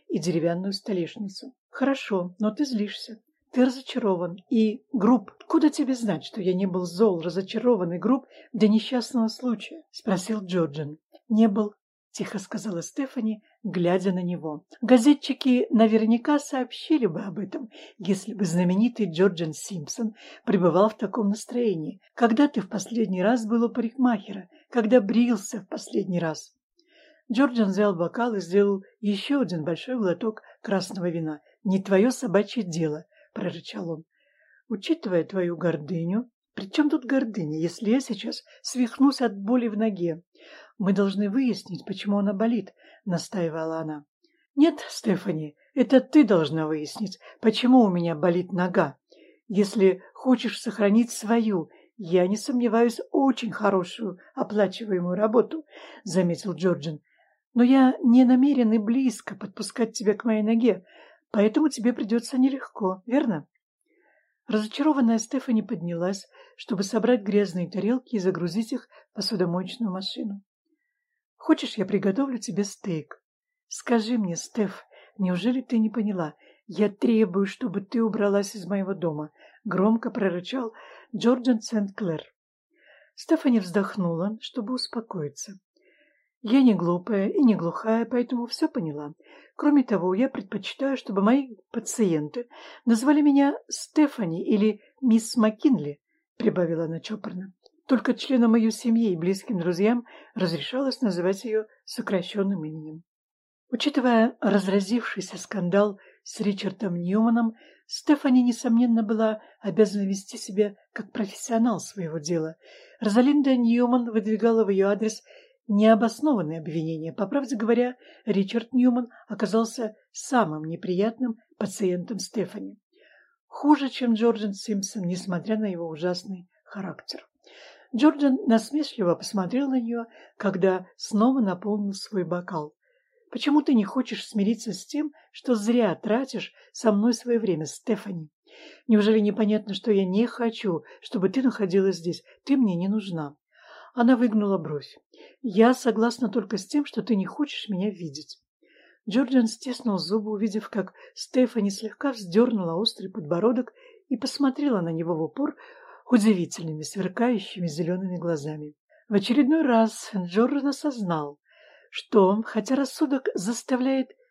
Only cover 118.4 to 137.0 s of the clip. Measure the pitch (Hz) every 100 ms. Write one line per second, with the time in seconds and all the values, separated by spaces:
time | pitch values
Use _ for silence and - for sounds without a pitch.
118.4 | 196 233 226 254 247 240 240 - - 220
119.4 | 208 220 226 - 214 - _ - - 254
120.4 | 175 156 156 170 180 180 214 226 247 226
121.4 | _ - 202 - 185 180 170 202 - 233
122.4 | - 208 190 202 _ _ _ _ _ _
123.4 | _ - 285 294 269 - 247 220 233 214
124.4 | 208 196 - 196 190 220 175 180 196 175
125.4 | 214 220 214 170 170 156 180 180 - 185
126.4 | 180 _ - 202 185 147 - - - _
127.4 | _ - - - _ 226 302 294 285 277
128.4 | 381 226 - 294 285 - 175 165 - 208
129.4 | 180 247 277 262 233 233 233 - - -
130.4 | 202 180 190 185 185 - - 208 240 269
131.4 | 202 180 208 208 202 190 - 196 160 175
132.4 | 180 185 151 _ _ _ _ _ _ 233
133.4 | 294 294 285 247 196 254 247 214 - 214
134.4 | 196 226 226 175 - 294 311 - _ -
135.4 | - 226 208 240 214 160 214 226 262 220
136.4 | - _ _ - 226 202